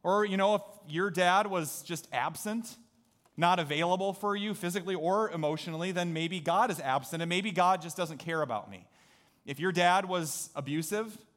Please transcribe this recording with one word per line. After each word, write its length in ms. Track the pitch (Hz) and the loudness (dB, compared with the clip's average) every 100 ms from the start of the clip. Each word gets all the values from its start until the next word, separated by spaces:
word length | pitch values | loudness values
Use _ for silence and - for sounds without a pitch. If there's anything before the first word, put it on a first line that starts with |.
| 175 | 4
Or, 200 | 202 208 | 2 2
you 100 | 190 | 4
know, 200 | 196 208 | 4 4
if 60 | - - - | -2 -18 -6
your 220 | 156 196 | -2 0
dad 380 | 170 180 190 208 | 4 6 6 4
was 340 | 185 156 - | 0 -2 -6
just 280 | - 165 - | -8 -8 -4
absent, 640 | 123 143 160 208 226 226 - _ _ _ _ _ - | -4 -2 -4 -4 -4 -6 -16 _ _ _ _ _ 2
not 200 | 170 180 | 4 4
available 540 | 147 147 170 185 196 | 2 0 2 2 0
for 240 | 185 208 202 | -2 -2 -2
you 160 | 208 | -2
physically 420 | 190 175 190 175 | -4 -4 -4 -4
or 360 | 180 165 202 220 | -2 0 2 0
emotionally, 640 | 160 151 156 170 160 185 | 0 -2 -2 -6 -6 -4
then 200 | 180 175 | -2 -2
maybe 280 | 160 165 180 | -2 -2 -2
God 300 | 156 180 240 | 0 2 2
is 80 | 165 | 0
absent 440 | 135 131 127 165 | 0 -2 -2 -6
and 60 | 170 | -2
maybe 200 | 180 190 | -2 0
God 300 | 180 180 185 | 2 4 4
just 160 | 165 170 | -2 -6
doesn't 220 | 165 147 | -6 -6
care 240 | 165 165 | -4 -2
about 280 | 143 110 104 | -2 -4 -6
me. 160 | 95 - _ _ _ _ _ - | -16 -20 _ _ _ _ _ -12
If 120 | 139 | -2
your 140 | 180 | 0
dad 340 | 175 175 185 190 | 4 6 4 2
was 440 | 180 156 - - | -2 -2 -6 -6
abusive 600 | - 139 151 160 208 226 214 - | -8 -2 -2 -2 -4 -4 -12 -20